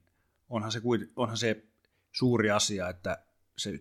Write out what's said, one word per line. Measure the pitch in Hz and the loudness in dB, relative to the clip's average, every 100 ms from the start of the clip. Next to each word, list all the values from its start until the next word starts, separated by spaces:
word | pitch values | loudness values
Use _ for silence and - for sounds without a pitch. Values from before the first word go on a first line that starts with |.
| _ _ _ _ - | _ _ _ _ -8
onhan | 117 110 | -6 -4
se | 117 | -2
kuit-, | 117 117 95 - | 0 0 0 -4
onhan | 117 110 | -2 0
se | 117 107 - _ _ _ _ | 0 -2 -6 _ _ _ _
suuri | - 127 117 107 | 0 2 4 4
asia, | 104 - 101 90 | 4 2 -2 -6
että | 90 - - _ _ _ - | -6 -6 -6 _ _ _ -10
se | 107 78 | -8 -8